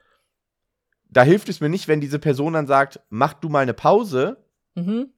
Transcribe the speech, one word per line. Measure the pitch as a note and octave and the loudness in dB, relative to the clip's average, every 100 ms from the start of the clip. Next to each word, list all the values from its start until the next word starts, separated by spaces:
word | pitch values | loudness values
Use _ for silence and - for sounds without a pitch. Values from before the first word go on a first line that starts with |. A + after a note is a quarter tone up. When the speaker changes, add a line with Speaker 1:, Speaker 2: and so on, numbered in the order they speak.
| _ _ _ _ _ _ _ _ _ _ _ | _ _ _ _ _ _ _ _ _ _ _
Speaker 1:
da | C3 | 4
hilft | C3+ G#3 - | 6 4 0
es | F3+ | -6
mir | D3+ | -4
nicht, | F#3 - | -4 -2
wenn | D3+ | -2
diese | C#3+ D3 | -2 -4
Person | D#3 C3 D#3 | -2 -2 -2
dann | D#3+ C#3 | -4 0
sagt, | C#3 C#3 - _ | 0 0 -6 _
„Mach | G#2+ C#3+ | -2 -2
du | - E3 | -2 -4
mal | D3 | -2
eine | B2+ | -2
Pause | - D3+ G3+ G#3+ B2+ E3+ C4 _ _ _ F3 | 0 2 2 0 -2 -4 -6 _ _ _ -10
Speaker 2:
Mhm. | F3 A3+ C#4 | -6 -6 -8